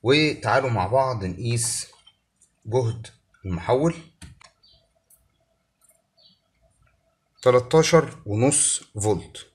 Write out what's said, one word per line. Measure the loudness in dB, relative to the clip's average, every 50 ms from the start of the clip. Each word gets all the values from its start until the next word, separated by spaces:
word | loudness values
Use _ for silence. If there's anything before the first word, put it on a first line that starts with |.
| 2
وتعالوا | 2 2 4 2 0 -2 -2 -2 0 0 2 2 0
مع | -2 -2 -2 0
بعض | 2 0 0 0 -2 -4 -6
نقيس | -6 -6 -6 -4 -4 -4 -2 -2 -4 -6 -6 -10 -12 -18 _ _ _ _ _ _ _ _ _ _ _ _ _ _
جهد | -4 -2 -2 -2 -2 -6 -8 -12 -18 _ _ _ _ _ _ _
المحول. | -8 -6 -6 -2 0 0 2 2 0 -2 -4 -14 -20 _ _ -20 -20 -20 _ _ -20 _ _ _ _ _ _ _ _ _ _ _ _ -20 _ _ _ _ _ _ _ _ _ _ _ _ _ _ _ _ _ _ _ _ _ _ -20 _ _ _ _ _ _ _ _ _ _ _ _ _ _ _ _ _ _ _ _ _ _
تلتاشر | 2 4 4 4 2 4 2 2 4 6 4 4 2 2 -10 -16 -10
ونص | -6 -2 2 2 2 2 2 0 0 -2 -4 -8 _ _ -4
فولت. | 0 0 0 0 -2 -12 -18 -20 -20 _ _